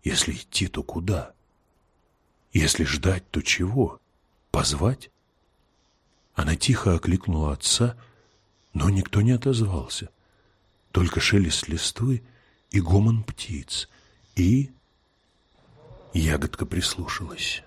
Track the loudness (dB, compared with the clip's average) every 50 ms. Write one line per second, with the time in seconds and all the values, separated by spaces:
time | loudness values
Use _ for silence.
0 | _ -2 0 0 0 -2 -4 -8 -10 _ -4 -4 -4 -2 -4 -8 -10 -8 -8 -6
1 | -2 -2 -2 -2 -4 -8 -16 _ _ _ _ _ _ _ _ _ _ _ _ _
2 | _ _ _ _ _ _ _ _ _ _ _ 2 2 2 2 0 0 -2 -2 0
3 | 0 0 0 0 -4 _ -6 -6 -2 -2 -2 0 0 -2 2 0 0 0 0 -10
4 | _ _ _ _ _ _ _ _ _ _ _ -2 0 0 0 0 0 0 0 -2
5 | -8 -20 _ _ _ _ _ _ _ _ _ _ _ _ _ _ _ _ _ _
6 | _ _ _ _ _ _ _ -2 0 0 0 0 2 2 2 2 4 2 2 2
7 | 2 0 0 0 0 -2 -2 0 0 -2 -2 -2 -2 -2 0 2 0 0 -2 -6
8 | -18 -20 _ _ _ _ _ _ _ _ _ _ _ _ _ 0 0 2 2 2
9 | 0 0 2 2 4 4 4 2 2 0 0 0 0 0 -2 -4 -6 -6 -10 -10
10 | -10 -12 _ _ _ _ _ _ _ _ _ _ _ _ _ _ _ _ _ 2
11 | 2 2 2 0 0 4 4 4 4 4 0 -4 -4 -4 -4 -4 -4 -4 -4 -2
12 | -2 0 0 -2 -4 -10 _ _ _ _ _ _ _ _ 0 0 2 4 4 4
13 | 6 4 2 2 -2 -6 -10 -12 -10 -10 -10 -12 -10 -8 -8 -8 -8 -10 _ _
14 | _ _ _ _ _ _ _ 2 4 4 4 4 2 -2 -6 _ _ _ _ _
15 | _ _ _ _ _ _ _ _ _ _ _ _ _ _ _ -20 -20 -20 -20 -20
16 | -20 -6 -4 0 0 0 0 0 -2 -6 -6 -6 -6 -4 -4 -2 -2 -2 -4 -6
17 | -8 -8 -8 -8 -8 -10 -10 -8 -6 -6 -6 -6 -10